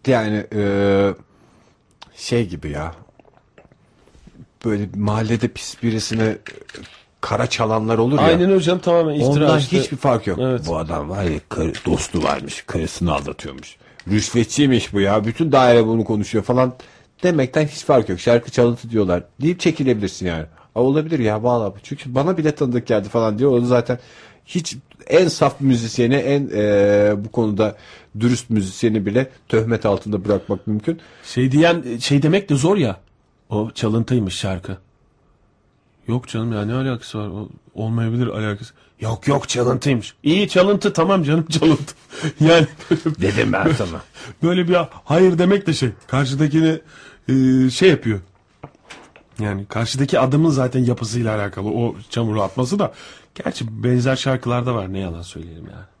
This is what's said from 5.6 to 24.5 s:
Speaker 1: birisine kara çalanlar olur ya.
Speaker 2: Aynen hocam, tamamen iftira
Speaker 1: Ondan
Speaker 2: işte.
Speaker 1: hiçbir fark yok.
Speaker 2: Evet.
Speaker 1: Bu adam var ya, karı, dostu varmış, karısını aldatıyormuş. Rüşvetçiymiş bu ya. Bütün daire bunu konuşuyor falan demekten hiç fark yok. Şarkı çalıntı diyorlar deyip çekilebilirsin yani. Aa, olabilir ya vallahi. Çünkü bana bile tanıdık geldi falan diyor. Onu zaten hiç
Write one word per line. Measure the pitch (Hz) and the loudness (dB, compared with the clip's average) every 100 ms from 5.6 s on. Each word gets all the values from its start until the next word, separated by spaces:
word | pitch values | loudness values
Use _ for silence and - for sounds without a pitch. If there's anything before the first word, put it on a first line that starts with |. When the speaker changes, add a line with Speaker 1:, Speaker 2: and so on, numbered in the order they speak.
| - - | -16 -6
Speaker 1:
birisine | 117 110 - 110 110 - - - - - - - _ _ | -4 -2 -4 0 0 -2 -10 -20 -20 -20 -20 -20 _ _
kara | - 107 120 | -4 -2 -2
çalanlar | - 113 110 110 113 | -2 0 0 0 2
olur | 117 147 | 2 4
ya. | |
Speaker 2:
Aynen | 160 165 180 | 4 4 4
hocam, | 190 160 180 | 4 2 0
tamamen | - 170 160 | 2 2 2
iftira | 147 131 143 | 2 2 4
Speaker 1:
Ondan | 151 156 | 4 2
Speaker 2:
işte. | 131 165 | 2 0
Speaker 1:
hiçbir | 135 139 | -2 -2
fark | 143 117 101 | 0 0 -2
yok. | 87 | -2
Speaker 2:
Evet. | 131 123 76 | -2 -2 -4
Speaker 1:
Bu | 80 | -6
adam | 80 82 76 | -4 -6 -6
var | 98 | -4
ya, | 90 76 - | -2 -4 -8
karı, | - 82 - - | -6 -4 -4 -4
dostu | - - 85 | -2 -2 -2
varmış, | 73 71 - - - | -2 -2 -6 -14 -8
karısını | 87 80 - 87 | -6 -6 -2 -2
aldatıyormuş. | 73 69 - 73 65 - - - _ - | -2 -4 -10 -14 -14 -18 -20 -20 _ -2
Rüşvetçiymiş | 104 104 123 113 - 143 120 - | -2 0 0 0 2 4 4 0
bu | 101 | 0
ya. | 98 107 | 2 2
Bütün | 104 113 165 | 0 -2 2
daire | 135 127 120 110 | 4 6 6 4
bunu | 113 | 0
konuşuyor | 104 107 101 113 | 0 -2 0 -2
falan | - 123 127 123 - - _ _ | 0 2 0 -2 -20 -20 _ _
demekten | 180 165 131 156 151 | 0 0 0 0 -2
hiç | - | -4
fark | - 135 101 | 2 2 2
yok. | 90 | -2
Şarkı | - 120 - | 2 2 2
çalıntı | - 120 117 117 | 2 2 0 -4
diyorlar | 113 95 87 - _ | -2 2 0 -4 _
deyip | 147 175 | -2 0
çekilebilirsin | 180 160 131 117 101 - 92 | -2 0 0 0 -2 -4 -6
yani. | 82 78 - _ | -4 -8 -16 _
Aa, | 110 | 0
olabilir | 127 147 156 160 | 2 2 -2 -2
ya | 110 107 | 0 0
vallahi. | 120 120 104 95 | 0 0 -2 -8
Çünkü | - 143 127 | -12 -12 -4
bana | 127 151 175 | -2 0 0
bile | 151 | -2
tanıdık | 147 139 120 117 | 0 -2 -2 0
geldi | 110 101 | -2 0
falan | 120 113 107 | 0 0 2
diyor. | 139 | 2
Onu | 123 120 | 2 4
zaten | 123 117 123 - - - - | 2 0 -6 -6 -20 -20 -20
hiç | _ | _